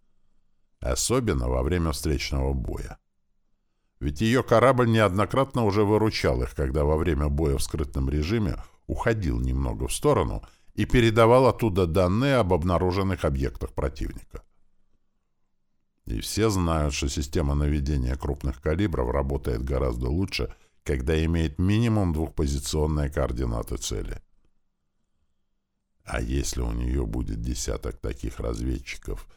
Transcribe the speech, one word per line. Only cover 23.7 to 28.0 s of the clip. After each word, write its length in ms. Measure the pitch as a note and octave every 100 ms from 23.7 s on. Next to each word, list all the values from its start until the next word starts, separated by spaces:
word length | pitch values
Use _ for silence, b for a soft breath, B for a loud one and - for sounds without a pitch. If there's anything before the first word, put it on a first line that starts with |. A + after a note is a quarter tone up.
| -
цели. 440 | - G1+ - - - _ _ _ _ _ _ _ _ _ _ _ _ _ _ _ _ _
А 180 | - A#1
если 400 | A1+ C2 - B1
у 100 | A#1+
нее 340 | A1+ A#1+ C2 A#1
будет 340 | A1+ G#1 G#1+
десяток 560 | A1+ A#1+ - G1+ -
таких 420 | -